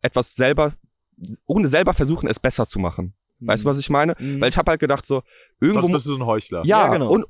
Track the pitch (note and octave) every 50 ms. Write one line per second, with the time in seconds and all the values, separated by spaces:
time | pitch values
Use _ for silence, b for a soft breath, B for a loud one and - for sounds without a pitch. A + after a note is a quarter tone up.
0 | - B2 - - A#2+ - - - C3 C3 D3 C#3 D3+ D3 D3+ - - _ _ _
1 | _ _ _ - F3 F3+ G#3 - _ - - G3+ G3+ C#3+ B2+ D#3 F#3+ F#3 - -
2 | D3 C3+ E3 E3 - - - - - B2+ - - A#2 - - G2 F#2+ F2 - -
3 | F2+ F#2+ - _ _ _ _ - B2 A#2 G#2+ G#2+ G#2+ C#3+ C#3 C#3+ C#3 - D3+ C#3
4 | D3 E3 E3 - - C3+ C#3 C#3 C#3 B2 B2 - D#3+ - D#3+ D3+ - C3+ C#3+ C3+
5 | - - C#3 C3 - b b b b b b b - D#3 G#3 G#3 F3+ F3 F3 D3
6 | A#2+ D3 C#3+ C3 B2+ A#2 A2 A2 - - F#2 F2 E2 D#3 G#3 G#3+ G3 C#3+ B2 -
7 | C#3 A2+ E3+ G#3+ -